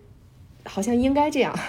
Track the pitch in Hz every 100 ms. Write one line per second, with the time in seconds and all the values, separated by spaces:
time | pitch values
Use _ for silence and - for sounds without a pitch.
0 | - - - - - - - - 202 240
1 | 262 277 294 294 185 165